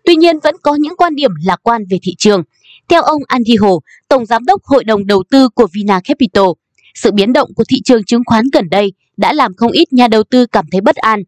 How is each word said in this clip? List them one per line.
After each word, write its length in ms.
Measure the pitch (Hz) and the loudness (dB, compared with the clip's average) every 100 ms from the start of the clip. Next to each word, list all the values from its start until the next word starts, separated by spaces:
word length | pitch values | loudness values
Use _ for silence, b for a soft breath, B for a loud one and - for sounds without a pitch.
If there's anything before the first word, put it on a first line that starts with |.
Tuy 120 | - 320 | 0 2
nhiên, 220 | 339 311 | 2 2
vẫn 120 | 302 349 | -2 -2
có 120 | 294 | -2
những 220 | 294 302 359 | -2 -2 -2
quan 180 | 349 | -2
điểm 160 | 285 269 156 | 0 -4 -2
lạc 160 | 185 175 | -4 -2
quan 200 | 233 233 190 | -2 -4 -4
về 80 | 185 | -6
thị 100 | 185 180 | -6 -2
trường. 240 | 214 196 151 b b b - | 0 0 -2 b b b 0
Theo 140 | 339 | 0
ông 200 | 302 302 - | 0 -2 -4
Andy 280 | 254 220 220 | -4 0 0
Hồ, 240 | 202 170 b b - | 2 0 b b -2
Tổng 180 | 269 220 | -2 0
Giám 180 | 233 | -2
đốc 200 | 254 403 | 0 -2
Hội 200 | - 269 | 0 0
đồng 220 | 214 208 196 | 0 -2 0
Đầu 160 | 202 185 | -2 2
tư 180 | 269 262 | 2 2
của 200 | - 202 | 2 -2
Vina 280 | 196 202 185 | -2 -2 -2
Capital, 400 | - 302 233 202 190 - _ b b | -2 -2 -2 0 0 -2 _ b b
sự 160 | - 214 | -4 -2
biến 200 | 202 202 | 0 0
động 220 | 285 - - | 0 -2 -4
của 80 | 220 | -2
thị 80 | 208 | -2
trường 200 | - 233 | 2 0
chứng 180 | 190 233 240 | 0 -2 0
khoán 180 | 220 262 | 0 0
gần 160 | 285 170 | -2 0
đây 220 | 185 202 - _ - | -2 -2 -6 _ -4
đã 160 | 214 | -2
làm 200 | 302 226 185 | 0 -2 -2
không 160 | 233 | -2
ít 200 | 254 339 | 0 0
nhà 160 | 247 240 | 2 2
đầu 140 | 220 220 | 2 2
tư 160 | 254 240 | 0 2
cảm 180 | 214 156 | -2 -2
thấy 80 | 185 | -2
bất 160 | 220 - | 0 0
an. 260 | 220 208 | -2 -4